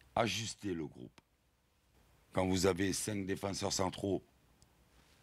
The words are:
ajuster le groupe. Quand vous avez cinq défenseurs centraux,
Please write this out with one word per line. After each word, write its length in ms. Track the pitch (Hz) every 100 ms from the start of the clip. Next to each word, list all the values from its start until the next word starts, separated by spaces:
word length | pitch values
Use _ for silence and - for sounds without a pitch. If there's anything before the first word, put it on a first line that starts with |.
| -
ajuster 600 | 104 117 98 113 - 101
le 120 | 85 73
groupe. 360 | - 60 - _ _ _ _ _ _ _ _ _ _ _
Quand 120 | 92 92
vous 200 | 95 95
avez 260 | 87 98
cinq 340 | 87 - 104 92
défenseurs 460 | 98 98 87 95
centraux, 500 | - 90 - 98 90 - _ _ _ _ _ _ - _ -